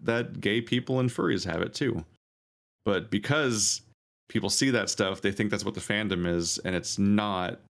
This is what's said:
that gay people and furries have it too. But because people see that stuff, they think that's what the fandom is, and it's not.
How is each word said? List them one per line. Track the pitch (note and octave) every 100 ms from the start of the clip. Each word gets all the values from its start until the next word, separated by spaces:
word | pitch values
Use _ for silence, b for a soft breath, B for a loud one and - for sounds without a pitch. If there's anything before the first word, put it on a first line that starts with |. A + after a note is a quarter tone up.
that | - A#2 - -
gay | G2 A2+
people | A#2 B2 B2 C3
and | B2+
furries | - - G2
have | F#2+ E2
it | F2+
too. | - C3 E2+ - _ _ _ _ _ _ _ -
But | F#2 -
because | G#2 G#2 D3 C#3 A2 G#2 - - _ _ _ -
people | A2 G2+
see | - C3+
that | A#2+ G2
stuff, | - F#2+ F#2+
they | G2+
think | G2 G#2
that's | G2+
what | G2
the | -
fandom | - G#2 G#2+ F#2 F2
is, | F2 E2+ -
and | F2+
it's | F2+ - -
not. | G2+ G#2 G#2 F#2 F2+ - -